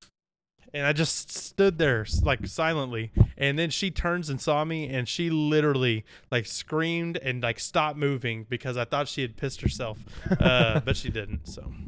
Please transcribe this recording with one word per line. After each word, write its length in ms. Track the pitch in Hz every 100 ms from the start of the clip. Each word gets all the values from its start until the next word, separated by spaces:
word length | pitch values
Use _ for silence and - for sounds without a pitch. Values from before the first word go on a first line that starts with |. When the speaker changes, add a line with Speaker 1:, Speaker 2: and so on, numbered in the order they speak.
| - _ _ _ _ _ -
Speaker 1:
And 120 | 147 143
I 60 |
just 400 | 151 160 - -
stood 460 | - - - 196 165
there, 240 | 151 117
s-, 200 | 104 -
like, 220 | 151 131 -
silently. 680 | - 160 160 131 117 110 - - -
And 200 | 139 143
then 120 | 165
she 200 | - 196
turns 400 | - 175 175 151
and 120 | 135
saw 240 | - 147 156
me, 240 | 160 143
and 180 | 131 120
she 220 | - 170
literally, 720 | 156 147 151 147 131 127 110 - - -
like, 140 | 120 107
screamed 680 | - - 156 165 170 170 170
and, 260 | 131 123
like, 200 | 117 113
stopped 360 | - 170 156 147
moving 480 | 143 135 120 113 107
because 260 | 123 131 123
I 80 |
thought 240 | 117 143 143
she 140 | -
had 160 | 123 -
pissed 240 | 135 -
herself. 380 | 139 - 117 107 - - - 190
Uh, 440 | 135 127 113 110
Speaker 2:
<laughs> 40 | 123
Speaker 1:
but 120 | -
she 120 | -
didn't, 380 | 110 101 - -
so. 240 | - - -